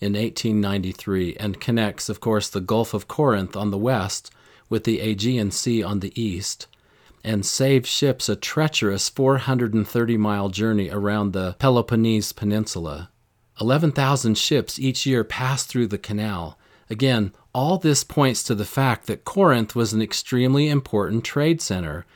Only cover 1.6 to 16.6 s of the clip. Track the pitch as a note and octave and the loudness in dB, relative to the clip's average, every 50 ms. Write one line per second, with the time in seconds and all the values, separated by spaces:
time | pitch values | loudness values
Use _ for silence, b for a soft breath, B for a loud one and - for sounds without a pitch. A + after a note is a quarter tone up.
1.6 | - - A#2 A2+ A2 G#2 G2 - - - G#2 - - A2+ A2 G#2 G2+ - - G2 | -2 0 0 2 0 0 -2 -6 -8 -8 -8 -4 -2 0 0 0 0 -2 -4 -6
2.6 | F#2 - A2+ A2+ A2+ - - G2+ - - - - D3+ C3+ A2 G2 F#2+ F#2 - G2+ | -2 0 0 0 0 0 -4 -6 -6 -6 -2 0 2 2 2 2 0 -4 -4 -4
3.6 | G#2+ G#2 G2 F#2+ G#2+ B2+ C3 G#2+ F#2 G2 - - - - b b b b b b | -2 -2 -2 0 0 0 0 0 0 -2 -6 -8 -10 -14 b b b b b b
4.6 | b _ A#2 A2 - A#2 A2+ - - A2 G#2+ G2 G#2+ A#2+ B2+ A#2+ G#2 G2 F#2+ - | b _ -4 -2 0 0 0 0 0 -2 -2 0 0 0 0 0 0 -2 -2 -2
5.6 | - B2 A#2 A2+ G2 F#2 G#2 G2 F#2 F#2+ - - A#2 G#2 F2 F2+ G2 - - - | -2 0 0 0 0 -2 -2 -4 -4 -4 -4 -4 -4 -2 -4 -4 -6 -8 -8 -10
6.6 | - - b b b b b b b b b b - A2 A2 G2+ F#2 - - - | -14 -20 b b b b b b b b b b -4 -2 -2 0 0 -2 0 0
7.6 | C3 C3+ C#3 B2+ A#2+ - - - D3 C#3 B2+ - - - G#2 - - - - D3+ | 2 4 4 4 2 0 0 0 2 0 0 0 -2 -4 -4 -4 -4 -4 -2 0
8.6 | D#3 D3 - - A2 G2+ G2 F#2+ - - - - C3+ C3 C#3 C3 - C3+ C3 B2 | 0 0 0 0 0 0 0 0 -2 -4 -2 2 2 4 2 2 2 0 0 2
9.6 | A#2+ A2 G#2 A2 G2+ - - A#2+ A#2 A2+ A#2 A2 G#2+ G#2 G2+ G2+ G2 G2+ F#2 G2 | 0 2 2 0 0 0 0 0 2 2 2 2 2 2 0 0 -2 -2 -2 0
10.6 | A2 A2+ A2 G#2 F#2+ D#2+ F#2+ G#2 G2+ G2+ G#2 G#2+ G#2 G2+ F2+ F#2+ F#2 F#2 F2+ - | 0 2 2 2 0 0 -2 -2 0 0 0 0 0 0 0 -2 -2 -4 -2 0
11.6 | - C3+ B2+ A#2+ A2+ - B2 A2+ A2+ A2+ A2 G#2+ G#2 - - - G#2+ G#2 G#2 G#2+ | 2 4 4 4 2 2 2 2 4 4 2 2 0 -2 -6 -4 -2 0 0 0
12.6 | G#2 - - F2+ E2 D#2+ D2 D2+ F2 - _ _ _ _ _ _ _ _ _ - | -2 -4 -6 -6 -8 -8 -8 -10 -12 -14 _ _ _ _ _ _ _ _ _ -4
13.6 | A2 A#2 C3+ D#3 E3+ D3+ C3+ D3 C3+ C3 C#3+ C3 - A2+ G#2+ - - - D#3 C3 | 0 2 2 4 2 2 2 2 2 2 2 2 2 2 2 2 2 2 2 0
14.6 | - - - - C3 C3 B2+ - - C#3 C3 A#2+ A2 - - - B2+ B2+ C#3 B2+ | 0 -2 -6 -4 -2 -2 -2 0 0 2 2 2 0 -2 -4 -4 -2 -2 -2 -2
15.6 | - - - B2 A#2+ G2+ G2+ G2 - - G#2 G#2 G#2 G#2+ G2+ F2 E2+ D#2+ D#2 b | -4 -4 -2 -2 0 0 -2 -6 -6 -6 -4 -4 -2 -4 -4 -6 -6 -10 -12 b